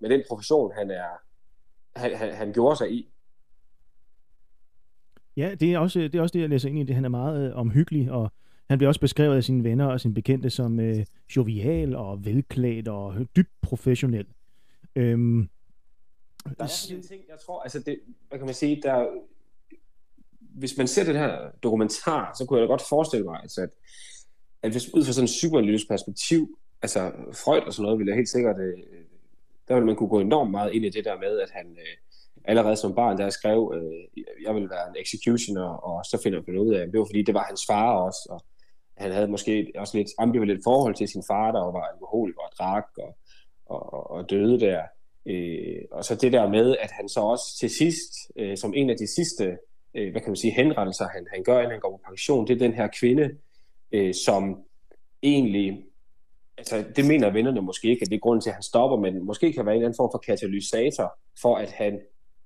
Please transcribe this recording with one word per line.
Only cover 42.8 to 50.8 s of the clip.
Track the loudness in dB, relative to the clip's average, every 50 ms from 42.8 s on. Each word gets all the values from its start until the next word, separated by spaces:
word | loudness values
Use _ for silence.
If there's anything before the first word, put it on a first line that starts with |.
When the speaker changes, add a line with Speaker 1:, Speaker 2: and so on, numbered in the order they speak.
| -4 -6 _
Speaker 1:
og, | -14 -14 -14 -16 -20 -20 -20 -20 -20 -20 -20 -20 -20 -14
og, | -12 -12 -12 -10 -10 -12
og, | -12 -10 -10
og | -10 -10 -4 0
døde | 2 4 4 4 4 6
der. | 4 2 2 0 -4 -8 -14 -20 -20 -20 -20 -14 -8
Øh, | -6 -6 -6 -4 -6 -6 -8 -8 -8 -10 -10 -12 -12
og | -10 -10 -4
så | -4 0
det | 2 4 6 6
der | 6 6 6
med, | 6 6 6 6 4 2
at | -2 -6
han | -8 -10 -10 -4
så | -2 0
også | 2 2 0 0 -2 -8 -6 -4
til | -4 -4
sidst, | 2 2 2 2 2 -2 -8 -12 -14 -16 -16 -14 -8
øh, | -6 -6 -6 -4
som | -4 -4 -2 0
en | 2 2 2
af | 0
de | 0 -2 -2 -2
sidste, | -2 -2 -2 -2 -2 -2 -2 -4 -6 -14 -20 -20 -20 -20 -12 -8
øh, | -6 -6 -4
hvad | -4 -6
kan | -4 -4
man | -4
sige, | 0 0 2 4
henrettelser, | 4 4 4 4 2